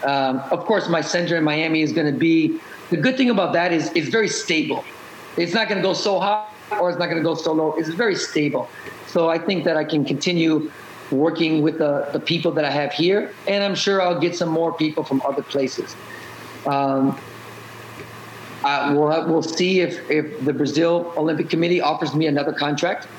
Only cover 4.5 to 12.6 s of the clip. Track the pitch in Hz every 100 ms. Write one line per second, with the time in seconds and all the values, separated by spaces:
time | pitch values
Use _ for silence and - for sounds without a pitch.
4.5 | 160 147 120 - - - - - - 170
5.5 | 226 214 196 185 175 214 190 196 214 214
6.5 | - - 415 180 165 175 160 156 160 165
7.5 | 160 156 156 156 170 233 175 - 156 147
8.5 | 127 120 - - - - 180 165 165 165
9.5 | 185 160 156 151 156 - 139 - 175 160
10.5 | 156 151 - - - - 135 160 165 165
11.5 | 156 151 156 151 143 - 139 - 165 165
12.5 | 151